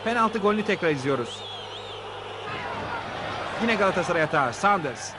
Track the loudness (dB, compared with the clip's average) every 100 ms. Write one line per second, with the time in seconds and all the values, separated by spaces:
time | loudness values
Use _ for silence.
0 | 0 4 4 4 4 4 2 2 4 2
1 | 2 0 0 -6 -10 -10 -10 -10 -10 -10
2 | -10 -10 -10 -10 -8 -8 -6 -6 -4 -6
3 | -6 -6 -6 -6 -6 -2 2 4 4 2
4 | 0 2 2 4 2 2 4 4 2 -6
5 | -10